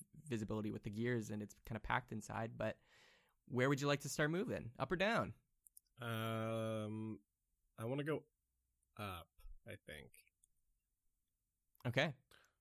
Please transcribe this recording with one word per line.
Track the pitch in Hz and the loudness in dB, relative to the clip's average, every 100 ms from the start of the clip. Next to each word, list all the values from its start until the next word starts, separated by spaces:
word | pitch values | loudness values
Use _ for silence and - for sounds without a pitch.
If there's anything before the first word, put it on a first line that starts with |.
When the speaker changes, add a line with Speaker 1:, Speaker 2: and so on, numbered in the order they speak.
| - - 151 | -16 -16 -4
Speaker 1:
visibility | 117 104 110 107 | -2 0 0 0
with | 104 | -2
the | 110 | -4
gears, | 104 120 120 107 | -2 2 2 0
and | 107 | -4
it's | 104 - - | -6 -8 -8
kinda | 110 | -4
packed | - 120 - | 2 2 2
inside. | 110 - 107 113 120 | -4 -4 -4 -4 0
But | 110 - _ - - - _ _ - | -2 -2 _ -20 -20 -20 _ _ -2
where | 117 131 | 4 6
would | 143 | 6
you | 143 | 4
like | 143 | 2
to | 139 | 0
start | - 151 | 2 2
moving? | 170 233 95 117 - | 2 0 -2 -4 -4
Up | - | 0
or | 175 | 2
down? | 196 220 95 - _ _ - - - - | 4 4 0 -4 _ _ -20 -20 -20 -10
Speaker 2:
Um, | 120 113 113 113 110 113 110 110 107 107 110 107 _ _ _ _ _ - | -4 0 0 0 0 0 0 -2 -2 -4 -4 -6 _ _ _ _ _ -6
I | 113 | -2
wanna | 139 | -2
go | 147 147 - _ _ _ _ _ _ - | 0 -2 -4 _ _ _ _ _ _ -10
up, | 101 87 80 _ - - - | -8 -8 -12 _ -14 -14 -12
I | 101 - | -14 -12
think. | 76 - - _ _ _ _ _ _ _ _ _ _ _ _ _ _ _ _ 123 | -14 -14 -20 _ _ _ _ _ _ _ _ _ _ _ _ _ _ _ _ 0
Speaker 1:
Okay. | 123 156 - _ - - _ | 2 2 0 _ -20 -20 _